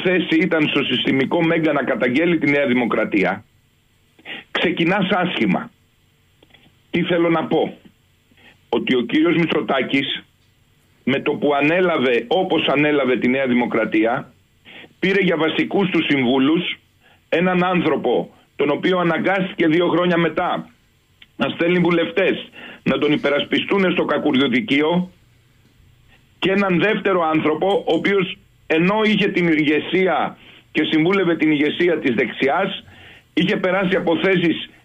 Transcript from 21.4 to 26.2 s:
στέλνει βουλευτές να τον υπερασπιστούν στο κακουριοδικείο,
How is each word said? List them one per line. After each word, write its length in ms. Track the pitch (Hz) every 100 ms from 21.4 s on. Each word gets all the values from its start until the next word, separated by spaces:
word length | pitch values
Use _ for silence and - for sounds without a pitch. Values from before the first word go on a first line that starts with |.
| 139
στέλνει 300 | - 170 180
βουλευτές 720 | 170 170 165 196 175 113 - - - -
να 160 | - 135
τον 140 | 147
υπερασπιστούν 800 | 143 143 143 - 147 - 196 185
στο 120 | 170
κακουριοδικείο, 1080 | 156 147 151 127 139 123 104 139 151 175 180 - _ _ _ _ _ _ _ _ _ _